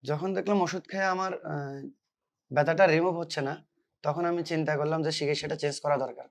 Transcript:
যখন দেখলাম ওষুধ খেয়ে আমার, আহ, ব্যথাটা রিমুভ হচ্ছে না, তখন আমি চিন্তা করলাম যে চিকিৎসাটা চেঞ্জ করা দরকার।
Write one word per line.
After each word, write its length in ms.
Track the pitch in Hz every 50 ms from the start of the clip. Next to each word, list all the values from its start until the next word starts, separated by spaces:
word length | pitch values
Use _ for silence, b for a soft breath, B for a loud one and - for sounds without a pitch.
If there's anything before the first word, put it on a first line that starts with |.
| -
যখন 300 | - 147 147 170 190 196
দেখলাম 280 | 185 180 196 208 202
ওষুধ 220 | 180 160 - 185 - -
খেয়ে 160 | - 190 190
আমার, 280 | 190 185 185 190 185 185
আহ, 540 | - - - 156 147 143 139 139 139 135 - - _ _ _ _ _ _ _ _ _ _ _
ব্যথাটা 360 | 135 139 151 151 165 160 196 180
রিমুভ 280 | 156 160 165 185 175 170
হচ্ছে 240 | 170 165 - 156
না, 240 | 139 135 151 - - _ _ _ _ _ _ _ -
তখন 220 | 151 147 160 175
আমি 180 | 175 170 175 165
চিন্তা 340 | 165 175 160 156 147 151 143
করলাম 260 | 147 151 160 160 160
যে 80 | 156
চিকিৎসাটা 440 | 156 - 151 143 147 143 - 147 160
চেঞ্জ 240 | 151 - 147 139 -
করা 180 | - 147 147 135
দরকার। 300 | 131 123 123 139 131 -